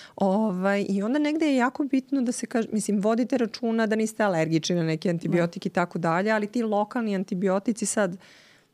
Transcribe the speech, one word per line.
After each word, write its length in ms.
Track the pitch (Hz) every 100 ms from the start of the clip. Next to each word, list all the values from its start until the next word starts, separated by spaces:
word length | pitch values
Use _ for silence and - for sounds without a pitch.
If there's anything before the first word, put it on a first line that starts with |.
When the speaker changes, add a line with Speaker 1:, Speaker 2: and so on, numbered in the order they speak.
| - -
Speaker 1:
Ovaj, 680 | 202 196 220 180 196 202 202
i 140 | 196
onda 160 | 208 294
negde 260 | 294 311 320
je 100 | 262
jako 280 | 247 -
bitno 380 | 285 262 262 277
da 100 | 240
se 140 | - -
kaže, 220 | 233 220
mislim, 300 | 214 208 202
vodite 380 | 208 226 240 254
računa 500 | 220 - 233 226 220
da 80 | 220
niste 280 | 220 -
alergični 520 | 208 170 160 160 156 175
na 80 |
neki 260 | 160 160 -
antibiotik 540 | 170 160 175 170 180
Speaker 2:
Da. 40 | 185
Speaker 1:
i 40 |
tako 280 | - 175 175
dalje, 320 | 165 165 208
ali 160 | 220 208
ti 160 | 247
lokalni 520 | 226 208 208 254 226 190
antibiotici 680 | 196 185 190 190 196 208 202
sad, 320 | - 196 190 - - - - _